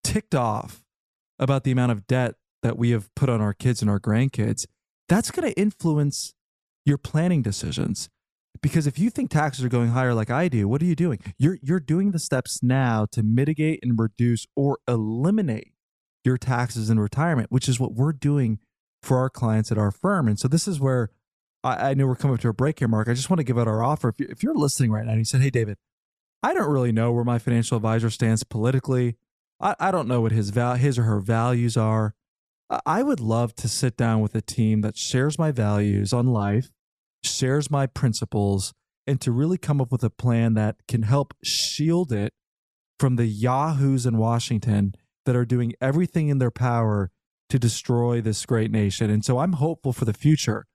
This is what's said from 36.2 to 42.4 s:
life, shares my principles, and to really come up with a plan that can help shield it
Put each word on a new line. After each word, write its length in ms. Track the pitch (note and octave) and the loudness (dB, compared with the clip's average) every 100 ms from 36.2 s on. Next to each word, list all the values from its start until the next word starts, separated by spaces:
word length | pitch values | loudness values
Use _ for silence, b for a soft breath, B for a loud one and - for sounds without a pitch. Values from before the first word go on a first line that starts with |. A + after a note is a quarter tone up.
| B2 | 2
life, 420 | A2+ G2+ G#2 - _ _ _ _ _ | 0 0 0 -2 _ _ _ _ _
shares 480 | - - C3 C#3+ C3+ | -8 -2 0 0 0
my 160 | C#3+ C3+ | -2 -2
principles, 840 | - B2+ G#2+ - G#2+ G2+ G2 - _ _ _ - | 0 -2 -2 -4 0 0 0 -4 _ _ _ -4
and 120 | C3+ | -2
to 100 | - | 0
really 260 | A#2 D#3 F#3 | 0 0 0
come 240 | - C#3+ | 0 -2
up 100 | B2 | 0
with 120 | B2+ | 0
a 80 | A2+ | -2
plan 420 | - B2 A#2 A#2 | -2 0 2 2
that 240 | A2 G#2+ - - | 2 0 -4 -6
can 140 | A#2 | -4
help 320 | G#2+ C#3 C3+ - | 0 0 -2 -8
shield 680 | - - - - D3+ E3+ D#3+ | -6 -4 -4 -2 0 0 0
it 200 | G#2+ G2 _ | -2 -4 _